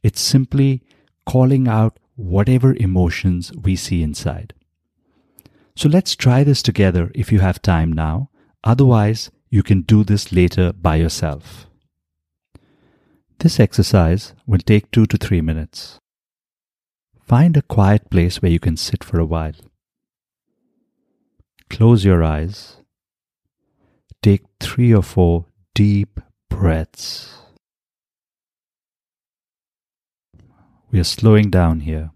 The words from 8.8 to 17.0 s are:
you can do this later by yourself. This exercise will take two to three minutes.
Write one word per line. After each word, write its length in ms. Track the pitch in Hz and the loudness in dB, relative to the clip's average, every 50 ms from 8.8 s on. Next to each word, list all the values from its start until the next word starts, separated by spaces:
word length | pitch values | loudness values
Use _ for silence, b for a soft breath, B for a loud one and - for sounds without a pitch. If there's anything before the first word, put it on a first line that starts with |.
| 139 127 120 110 104 104 110 110 - - _ _ _ _ | 4 4 4 2 2 0 -2 -6 -10 -16 _ _ _ _
you 120 | - 101 | -2 -2
can 200 | - - 104 95 | 2 2 0 0
do 220 | 82 - 110 104 104 | 2 2 2 2 4
this 280 | 98 104 98 - - | 2 0 -2 -2 -2
later 400 | 87 92 90 87 - - 90 87 | 0 2 2 2 2 0 -2 -2
by 240 | 92 95 82 85 78 | -2 -4 -2 0 0
yourself. 680 | 78 82 80 - - 90 78 71 73 _ - - - - _ _ _ _ _ _ _ _ _ _ _ _ _ _ _ _ _ b b b b b b b b b b b b b b b b _ _ | 0 0 -2 -2 -4 -6 -6 -6 -10 _ -20 -20 -20 -20 _ _ _ _ _ _ _ _ _ _ _ _ _ _ _ _ _ b b b b b b b b b b b b b b b b _ _
This 220 | - 165 - - | -2 0 2 2
exercise 720 | 113 - - - - - - 98 85 80 87 104 - - - _ _ | 0 0 2 -2 -2 2 2 2 2 2 0 -2 -6 -12 -20 _ _
will 120 | - 101 87 | -2 -2 -2
take 320 | - - 107 104 - _ | 2 2 0 0 0 _
two 160 | - 117 110 | 0 0 0
to 100 | - - | 0 0
three 240 | 95 - - 101 85 | -4 -2 -2 -2 -2
minutes. 600 | 78 80 80 78 78 - _ - - - - _ _ _ _ _ _ _ _ _ _ _ _ _ _ _ _ _ _ _ _ _ | -2 -2 -4 -6 -8 -12 _ -20 -20 -20 -20 _ _ _ _ _ _ _ _ _ _ _ _ _ _ _ _ _ _ _ _ _